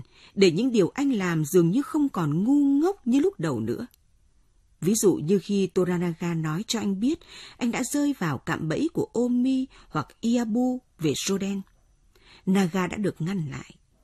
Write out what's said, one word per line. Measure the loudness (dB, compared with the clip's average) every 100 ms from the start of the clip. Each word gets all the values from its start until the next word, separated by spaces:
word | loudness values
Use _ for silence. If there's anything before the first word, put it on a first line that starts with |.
| -10 -20 -6 2
để | 4
những | 4 2
điều | 2 2
anh | 2 0
làm | 0 0 -2 2
dường | 4 4
như | 2
không | 0 0 0
còn | 0 -2 0
ngu | 2 4 4 4
ngốc | 2 0 0
như | 2
lúc | 2 -2
đầu | -4 -4
nữa. | -4 -6 -8 _ _ _ _ _ _ _ _ -4
Ví | -2 2
dụ | 4 2
như | 2 0
khi | 0 0 0
Toranaga | 0 0 0 -2 -4 -4
nói | -2 -2 -4 -4
cho | -4
anh | -2 -2
biết | -2 -2 -8 -20 -18 -6
anh | -4
đã | -2
rơi | -2 0 0 0
vào | -2 -4
cạm | -4 -4 -2
bẫy | -2 -2
của | -2 -4
Omi | -2 0 0 0 0 -4 -10 -8
hoặc | -8 -8 -6
Iabu | -2 0 0 0 0 -2 _ -4
về | -2
Joden. | -2 -2 -2 -4 -6 -8 _ _ _ _ _ _ -8 0
Naga | 2 2 0 -2
đã | -2
được | -4 -4
ngăn | -4 -4 -6
lại, | -8 -14 -20 _ _